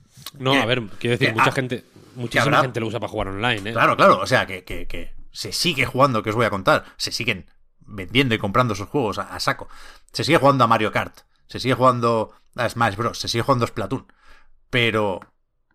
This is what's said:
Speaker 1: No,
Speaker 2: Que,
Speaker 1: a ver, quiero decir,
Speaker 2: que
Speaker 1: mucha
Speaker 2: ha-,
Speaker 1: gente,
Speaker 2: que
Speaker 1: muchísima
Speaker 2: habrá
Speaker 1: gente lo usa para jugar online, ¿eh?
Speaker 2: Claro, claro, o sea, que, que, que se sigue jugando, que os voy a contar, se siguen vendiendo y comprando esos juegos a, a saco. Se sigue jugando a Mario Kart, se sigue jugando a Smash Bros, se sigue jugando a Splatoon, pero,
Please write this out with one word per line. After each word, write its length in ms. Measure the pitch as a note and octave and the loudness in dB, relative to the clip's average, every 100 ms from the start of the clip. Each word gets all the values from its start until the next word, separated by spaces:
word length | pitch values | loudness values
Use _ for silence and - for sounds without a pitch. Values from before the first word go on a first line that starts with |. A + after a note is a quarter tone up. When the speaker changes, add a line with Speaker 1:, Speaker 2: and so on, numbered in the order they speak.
| _ - - C#3 | _ -20 -18 -4
Speaker 1:
No, 140 | C3 | 0
Speaker 2:
Que, 60 | C#3 | 2
Speaker 1:
a 80 | A2+ | 2
ver, 160 | B2+ G#2+ - | 0 -2 -4
quiero 140 | A#2+ | -2
decir, 160 | A#2+ C3 | 0 0
Speaker 2:
que 40 | |
Speaker 1:
mucha 160 | C3+ C3+ | 2 2
Speaker 2:
ha-, 40 | |
Speaker 1:
gente, 280 | C3+ B2+ B2 | 0 -2 -6
Speaker 2:
que 60 | - - - B2+ | -10 -20 -20 -10
Speaker 1:
muchísima 260 | A#2 C3+ | -4 0
Speaker 2:
habrá 180 | A2+ B2+ | 2 2
Speaker 1:
gente 200 | C3+ A#2+ | 2 -2
lo 60 | A2 | -4
usa 120 | A2 | -4
para 100 | G2+ | -6
jugar 180 | G#2+ G2 | -4 -6
online, 420 | F#2+ A#2+ A2 G2+ | -2 -2 -2 -2
¿eh? 20 | |
Speaker 2:
Claro, 240 | A#2 D#3 - | 0 2 4
claro, 220 | F#3+ B2+ | 4 4
o 80 | G2+ | 2
sea, 200 | B2 F#2+ | 0 0
que, 160 | F#2 | -8
que, 240 | - F2+ E2 | -10 -8 -6
que 280 | E2+ F2 - - | -6 -8 -12 -14
se 200 | - - | -12 -8
sigue 340 | - F3 C3+ B2 | -4 -2 0 0
jugando, 360 | B2 C#3+ A2+ | 2 2 2
que 60 | G#2+ | 0
os 80 | G#2+ | 0
voy 80 | |
a 60 | A2 | 0
contar, 340 | G2 F#2+ D3 - - | 2 2 2 0 -8
se 140 | - | -6
siguen 380 | - A#2 F#2+ - _ _ _ | -4 -4 -4 -8 _ _ _
vendiendo 560 | - G2+ F#2+ B2 C3+ | -16 -14 -2 0 2
y 40 | G#2+ | 0
comprando 360 | G#2 A2 B2 | 0 2 0
esos 160 | F#2+ G2 | -2 -4
juegos 280 | D3 A2 F#2+ | -2 -2 -4
a, 160 | F#2+ | -8
a 60 | G#2+ | -6
saco. 280 | - - - - - - _ | -4 -4 -8 -18 -20 -20 _
Se 100 | - | -4
sigue 140 | A2+ E3 | 2 4
jugando 280 | C#3 C3+ | 6 6
a 20 | A#2 | 4
Mario 260 | A2+ G#2 | 4 0
Kart, 280 | A#2+ F#2 - _ _ - | -2 -4 -10 _ _ -14
se 120 | G#2 | -6
sigue 120 | A#2 | -2
jugando 640 | A#2 B2+ B2 A#2 A#2 - - _ - | 4 4 4 2 2 -2 -8 _ -4
a 120 | A2+ | -2
Smash 280 | A#2 A#2 F#2+ | 0 0 0
Bros, 220 | A#2 - | -4 -4
se 100 | G#2 | -4
sigue 120 | A#2 | 0
jugando 240 | A2+ B2+ | 2 2
a 40 | A2+ | 0
Splatoon, 440 | - G2 - - _ - - - - _ | -4 -6 -6 -8 _ -20 -20 -20 -20 _
pero, 520 | B2+ A#2 A2 G#2 F2+ - _ _ _ _ | 0 2 2 0 -4 -10 _ _ _ _